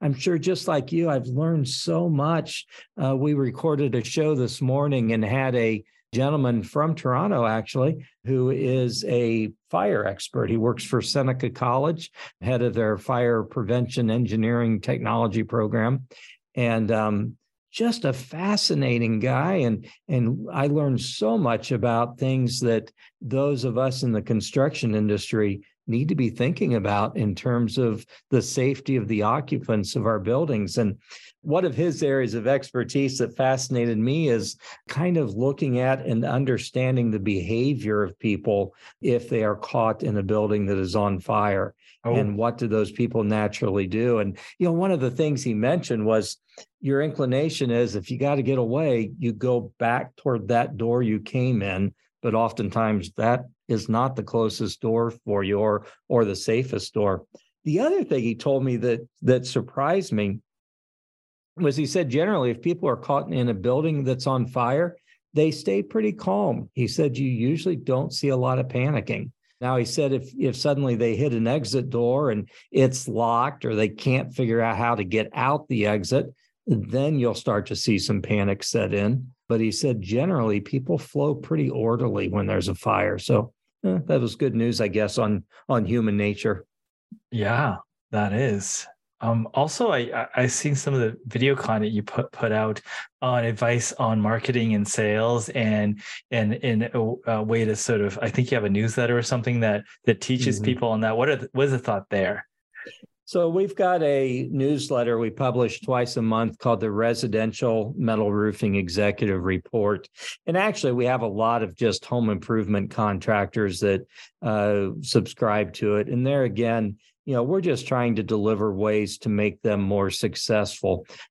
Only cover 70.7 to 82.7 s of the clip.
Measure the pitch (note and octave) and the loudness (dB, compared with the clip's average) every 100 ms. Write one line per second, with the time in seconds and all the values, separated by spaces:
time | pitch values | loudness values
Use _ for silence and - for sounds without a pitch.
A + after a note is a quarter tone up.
70.7 | C#3+ C3+ A#2 A#2 A2 D3 A#2 A2+ D3 A2+ | 2 0 2 2 2 0 2 0 0 0
71.7 | C3+ B2+ A#2+ A#2+ C3+ C#3+ G#2 - - - | -2 -2 0 2 2 2 -2 -4 -12 -2
72.7 | - C3 B2+ - G#2+ A#2 A#2 C3+ - C3 | 4 4 2 -4 0 2 2 0 -2 -2
73.7 | A2 G#2+ - C3+ C3 - - A#2+ A2+ A2+ | 0 0 0 0 0 -2 -2 0 2 2
74.7 | G#2 A#2+ A2 F#2 A2 A2 D3 B2+ D3+ - | 2 0 0 0 -2 -2 0 0 0 -2
75.7 | B2 G#2 G#2+ F2 C3+ - - _ _ - | 0 2 0 2 0 0 -10 _ _ -2
76.7 | A#2 G2+ B2+ D3 D3 A#2+ - - G#2 G2 | 0 0 -2 0 2 0 0 -2 -2 -2
77.7 | G2+ - G2+ - G2+ - G#2 G2 G2 - | -4 0 0 0 -2 0 0 0 -2 -2
78.7 | A#2 G2 G2+ G#2 C3 B2+ - - A2+ A2 | -2 0 0 0 0 -4 -12 -2 0 0
79.7 | - C#3+ G#2+ F#2 A#2 F3 D#3 A2 G#2 - | 0 -2 -2 -2 -2 0 0 0 0 -2
80.7 | C3+ C3 B2+ - C#3 D3 C#3 - D#3+ C3+ | -4 -2 -4 -2 -2 -2 -2 -2 0 0
81.7 | B2 A2+ A#2+ A2+ G2+ F#2 G2+ G2 F#2+ F2+ | 0 0 0 0 -2 -2 -2 0 0 -2